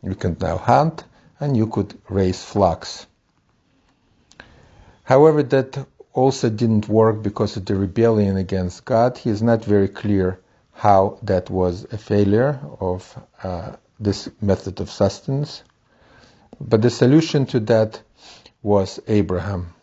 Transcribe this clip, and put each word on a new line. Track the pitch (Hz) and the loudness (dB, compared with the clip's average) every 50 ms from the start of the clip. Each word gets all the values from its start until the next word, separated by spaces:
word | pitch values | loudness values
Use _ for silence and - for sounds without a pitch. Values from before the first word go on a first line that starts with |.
| - | -6
You | 92 92 | -8 -8
can | - - 92 82 - | -4 -4 -4 -4 -4
now | 95 87 85 | -4 -4 -4
hunt, | 85 - - 120 135 151 165 165 - - _ _ _ _ _ _ _ | -4 2 4 4 4 4 2 -2 -6 -18 _ _ _ _ _ _ _
and | 147 147 135 | -4 -2 0
you | 113 110 | 0 0
could | 107 - - 98 95 - - _ - | 0 -2 -4 -4 -4 -8 -20 _ -6
raise | 98 98 95 92 92 - - | -2 0 0 0 0 -4 -8
flocks. | - - 104 98 87 82 - - - - - - _ _ _ _ _ _ _ _ _ _ _ _ _ _ _ _ _ _ _ _ _ _ _ _ _ - _ - _ - - - _ _ _ - - _ _ _ | -6 0 2 2 2 2 -2 -10 -16 -18 -18 -20 _ _ _ _ _ _ _ _ _ _ _ _ _ _ _ _ _ _ _ _ _ _ _ _ _ -20 _ -20 _ -20 -20 -20 _ _ _ -20 -20 _ _ _
However, | - 127 135 151 160 156 151 143 | 2 4 6 6 6 6 2 0
that | 120 139 135 127 135 - 139 131 _ _ _ - _ | 2 0 0 0 -2 -8 -14 -14 _ _ _ -20 _
also | _ 135 127 135 131 - - 120 | _ 0 2 2 2 0 -2 -4
didn't | 107 107 117 113 113 104 104 107 | -2 0 0 2 2 0 0 2
work | 104 110 110 110 110 107 | 2 4 4 4 2 0
because | 107 104 101 - 107 104 - | -4 -8 -4 -2 -4 -4 -4
of | 107 95 | -8 -6
the | - 104 | -4 -2
rebellion | 95 98 90 87 117 113 117 113 107 104 98 95 | -2 -2 -2 0 0 2 2 4 2 2 0 0
against | 95 95 87 95 95 92 87 - - _ | -2 -2 -4 -4 -4 -4 -4 -8 -10 _
God. | - 123 113 120 127 123 - | -2 0 2 2 0 0 -4
He | - 123 | -4 -4
is | 107 104 110 | -2 0 2
not | 117 117 113 110 | 2 0 0 2
very | 104 104 101 98 | 2 2 2 2
clear | 98 - - - 104 104 98 92 90 92 - _ _ _ _ _ _ _ | 0 -4 -6 -2 0 0 2 0 0 -4 -6 _ _ _ _ _ _ _
how | - - 107 101 95 95 101 - - | 0 4 4 6 6 4 2 -2 -8
that | - 104 98 90 90 - | -4 -2 -2 -2 -2 -4
was | - 92 92 90 87 90 - - | -4 -2 -2 -2 -2 -6 -10 -12
a | - | -14
failure | 104 - - 107 101 101 98 101 110 123 143 147 131 143 143 123 - | -14 -6 -2 0 0 2 2 2 2 2 0 -2 -6 -10 -16 -12 -8
of, | 95 92 90 92 - - - - - _ _ _ - | -6 -6 -6 -6 -10 -16 -20 -20 -20 _ _ _ -10
uh, | 95 90 85 90 92 92 - _ _ _ _ | -10 -8 -8 -10 -12 -16 -18 _ _ _ _
this | 107 104 95 - - - - _ | -2 -2 -2 -2 -6 -16 -12 _
method | 104 98 95 92 - 98 87 - | 0 0 0 0 -2 -12 -10 -10
of | 95 - | -12 -12
sustenance. | - - 104 98 - - _ - 135 139 147 - - - _ _ _ _ _ _ _ _ _ _ _ _ _ _ _ _ _ _ - _ | -2 0 0 0 0 -4 _ -6 -4 -4 -6 -8 -10 -20 _ _ _ _ _ _ _ _ _ _ _ _ _ _ _ _ _ _ -20 _
But | - - 117 110 | -2 0 2 4
the | 110 123 | 4 2
solution | 120 - 135 123 139 160 160 - - 147 135 | 2 4 4 6 6 4 4 2 0 -2 -2
to | - - 127 | 0 -2 -4
that | 107 110 117 110 110 107 - - - _ _ _ - - - - _ - _ _ - | 0 2 2 2 2 0 -4 -16 -20 _ _ _ -20 -20 -20 -20 _ -20 _ _ -2
was | 104 104 101 95 92 - - - | 2 2 2 2 0 -6 -14 -4
Abraham. | - 110 104 98 82 92 90 87 101 101 90 90 85 - _ | 0 2 2 2 0 -2 -4 -4 -6 -6 -8 -8 -10 -16 _